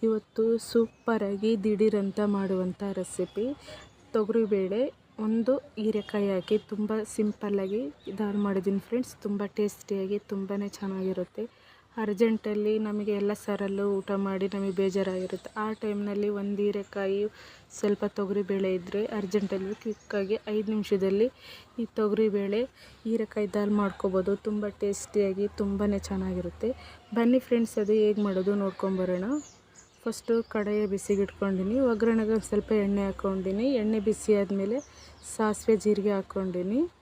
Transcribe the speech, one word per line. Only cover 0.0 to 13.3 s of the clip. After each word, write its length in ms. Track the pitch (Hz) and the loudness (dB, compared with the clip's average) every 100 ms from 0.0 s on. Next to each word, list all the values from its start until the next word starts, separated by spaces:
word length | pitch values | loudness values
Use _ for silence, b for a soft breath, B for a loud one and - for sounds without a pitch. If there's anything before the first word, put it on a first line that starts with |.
| 226 | 2
ಇವತ್ತು 380 | 220 - - 220 226 - | 0 -2 0 2 2 2
ಸೂಪರಾಗಿ 840 | 233 226 - - 226 202 196 214 226 202 | 2 2 -2 -2 0 0 0 2 2 2
ದಿಢೀರ್ 300 | 208 220 208 | 4 4 4
ಅಂತ 180 | 196 190 208 202 | 0 0 0 2
ಮಾಡುವಂಥ 460 | 190 185 185 180 202 190 | 0 0 -2 -4 -6 -4
ರೆಸಿಪಿ 480 | 180 - 180 - 233 285 B B B - - 226 | -6 -4 -4 -2 -4 -4 B B B -20 -4 0
ತೊಗರಿಬೇಳೆ. 680 | 208 233 220 202 190 202 277 - _ - 214 | 2 2 4 2 2 0 -2 -4 _ -6 0
ಒಂದು 280 | 226 233 269 - - | 0 2 0 0 -4
ಹೀರೆಕಾಯಿ 480 | 214 214 202 214 202 | 0 0 -2 -2 0
ಹಾಕಿ 240 | 190 175 214 - | 0 0 0 0
ತುಂಬ 280 | 208 208 220 220 | -4 -2 -2 -4
ಸಿಂಪಲ್ಲಾಗಿ 680 | - 214 208 208 202 190 208 277 294 - | -2 -2 0 -2 -2 0 -2 -4 -8 -12
ಇದಾಗಿ 300 | 196 214 208 202 | -4 -2 0 0
ಮಾಡಿದ್ದೀನಿ 360 | 196 190 196 - | 0 0 -2 -2
ಫ್ರೆಂಡ್ಸ್. 240 | 240 247 - 208 | -4 -4 -6 -6
ತುಂಬ 140 | 202 202 - | -4 -4 -2
ಟೇಸ್ಟಿಯಾಗಿ 600 | 208 - - 196 190 208 - | -2 -2 -6 -4 -2 -4 -4
ತುಂಬಾ 240 | 196 196 202 202 - | -6 -4 -4 -4 -6
ಚೆನ್ನಾಗಿರುತ್ತೆ. 680 | 196 190 190 185 180 - 226 B B B B - | -6 -4 -2 -2 -4 -6 -10 B B B B -6
ಅರ್ಜೆಂಟಲ್ಲಿ 680 | 214 196 226 220 - 208 208 220 214 | -4 2 2 2 0 0 0 0 0
ನಮಗೆ 260 | 208 208 202 | -2 -2 0
ಎಲ್ಲ 120 | 202 | 0